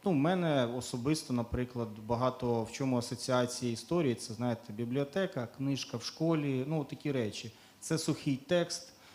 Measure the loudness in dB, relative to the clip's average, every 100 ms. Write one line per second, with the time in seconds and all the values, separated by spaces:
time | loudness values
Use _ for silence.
0 | 2 4 4 4 4 4 4 0 -4 -2
1 | 0 0 0 -2 0 -2 -2 -2 -4 -6
2 | -2 2 2 2 2 2 0 -2 2 2
3 | 0 -4 2 2 2 0 -2 -4 -2 2
4 | 2 0 -4 -4 -2 -2 -4 -6 -2 0
5 | 0 0 -2 -2 -6 -4 -2 -2 -4 -6
6 | -8 -2 2 2 2 0 0 -2 -2 -6
7 | -2 0 0 -4 -10 -14 -20 -16 -4 -2
8 | 0 -2 0 -2 2 2 2 -4 -10 -18
9 | -20